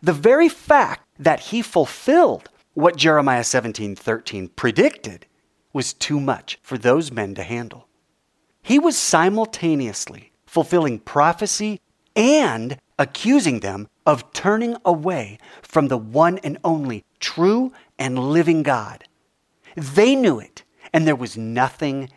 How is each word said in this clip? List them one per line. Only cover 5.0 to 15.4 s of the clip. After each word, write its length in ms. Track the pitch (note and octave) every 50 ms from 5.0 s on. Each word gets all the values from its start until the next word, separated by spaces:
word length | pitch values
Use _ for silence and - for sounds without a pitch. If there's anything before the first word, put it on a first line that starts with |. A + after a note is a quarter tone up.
| _ A2 F#2+ E2+ - _ _ _ _ _ _ _ _ _ _
was 200 | C#3+ B2+ - -
too 260 | _ - - D3+ D3
much 380 | C#3 C3+ B2+ G2+ - - - -
for 160 | _ - C3+ B2
those 340 | G#2 B2 B2 D3+ E3 D3
men 240 | B2 A2 G#2+ G2 G2+
to 80 | F#2+ G2
handle. 440 | F2 A#2 A#2+ A#2+ A2 - - _ _ _ _ _ _ _ _ _ _ _ _ _ _ _ _
He 180 | _ - A3+ C#4+
was 180 | D4+ E4+ D4+ -
simultaneously 1300 | - - - E3 D#3+ F#3 G3+ G#3+ A3+ G#3+ - - - E3+ D#3+ C#3+ C3+ A2+ G2+ - - - - - - _ _ _ _
fulfilling 540 | _ - E3+ D#3+ E3 - F3 D#3+ D3 A#2+ G#2
prophecy 800 | _ - - D3 C#3+ D#3+ E3+ - G#3+ F#3+ - - G#3 G#3+ G#3+ F#3+ _ _ _ _ _ _ _
and 640 | A#3 G#3+ B3 D4 D#4 C#4+ F#3 B2 A2+ A2+ B2 C#3 C3 _ _ _ -
accusing 600 | C#3+ C3+ _ - - G#3 C4 D4 A3+ E3+ C3 A2+
them 280 | G2 G2 F#2 G2+ G#2 - _ _ _
of 280 | - D3+ B2+ - _ _
turning 420 | - - F#3+ G#3 A3 A#3 A#3 A#3 A#3 _
away 540 | F#3+ F3 D#3+ D3+ F3+ F#3 D3+ A2+ G2+ G2+ -